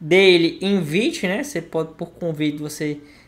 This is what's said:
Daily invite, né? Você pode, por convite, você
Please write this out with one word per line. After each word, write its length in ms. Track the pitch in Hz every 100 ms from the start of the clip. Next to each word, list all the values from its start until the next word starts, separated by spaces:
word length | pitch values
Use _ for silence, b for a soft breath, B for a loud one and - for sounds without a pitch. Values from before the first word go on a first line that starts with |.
Daily 580 | 151 185 190 175 165 -
invite, 680 | 190 196 151 170 269 302 180
né? 160 | 208
Você 180 | 285 170
pode, 320 | 165 160 160
por 160 | - 175
convite, 480 | - 170 147 151 151
você 420 | 151 - 151 147 B B